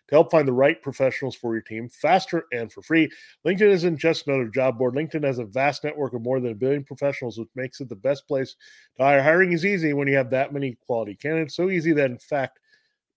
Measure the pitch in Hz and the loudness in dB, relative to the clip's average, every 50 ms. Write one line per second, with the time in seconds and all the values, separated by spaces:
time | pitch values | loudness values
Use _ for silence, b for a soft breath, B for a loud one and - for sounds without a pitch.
0 | b b 139 151 165 - 175 160 147 135 123 127 135 147 170 - - 135 120 - | b b 4 4 4 6 4 2 2 2 2 4 4 4 2 0 -6 -10 -4 -2
1 | 135 127 - - 143 127 - - - 117 113 110 - - 110 110 120 120 - - | 0 0 0 -2 -6 -8 -8 -8 -6 -6 -4 -6 -6 -8 -10 -12 -12 -12 -8 -4
2 | - 151 180 185 - - - 165 - - - 117 113 107 - - - - 160 165 | 0 2 2 2 2 0 -4 -6 -6 -6 -8 -8 -8 -8 -12 -12 -4 0 2 2
3 | 156 - B B B B B B - 160 196 185 214 202 196 170 165 180 165 131 | 2 2 B B B B B B -2 -2 2 4 4 6 6 4 2 0 0 0
4 | - 165 156 - - 143 139 135 120 110 104 131 127 131 123 113 131 123 120 143 | 0 0 0 0 -2 -2 -2 0 -2 -2 0 0 2 2 2 0 0 0 0 -2
5 | 160 156 - 156 147 139 127 123 117 101 101 127 135 147 139 - - 147 151 151 | -4 -4 -4 -2 -2 -2 -2 -4 -6 -6 -2 0 0 0 0 -2 -6 -6 -4 -4
6 | 143 120 120 120 113 123 131 131 123 120 110 101 127 135 143 147 139 - 143 - | -4 -4 -4 -6 -4 -2 -2 -2 -2 -4 -4 -2 -2 0 0 -2 -4 -8 -8 -4
7 | 143 143 135 - 135 120 104 113 113 - - 127 131 131 - - 139 110 113 95 | -4 -4 -4 -4 -6 -8 -8 -10 -12 -12 -10 -10 -10 -10 -10 -12 -14 -14 -10 -4
8 | 101 131 143 139 - - 143 135 131 - - _ b b b b b b b b | -2 -2 -2 -2 -4 -4 -2 -2 -2 -4 -8 _ b b b b b b b b
9 | 131 139 143 139 135 151 165 180 190 175 175 160 165 202 208 175 160 151 143 139 | 2 4 4 6 6 6 6 6 4 4 2 0 0 0 0 0 0 0 0 0
10 | 143 139 139 139 127 117 131 131 139 143 143 143 139 131 113 - _ - 123 113 | 0 0 2 0 0 0 0 -2 -2 -2 -4 -6 -6 -6 -8 -8 _ -6 -4 -4
11 | 110 104 98 - - 147 160 160 160 139 - - 175 190 190 170 151 170 156 147 | -4 -6 -8 -10 -6 -4 -4 -4 -4 -4 -4 -4 -2 -2 -2 0 0 2 2 2
12 | 139 131 123 - - - 151 139 131 - _ _ _ _ _ _ _ _ _ _ | 2 0 -2 -6 -10 -6 -4 -4 -4 -4 _ _ _ _ _ _ _ _ _ _
13 | _ _ _ | _ _ _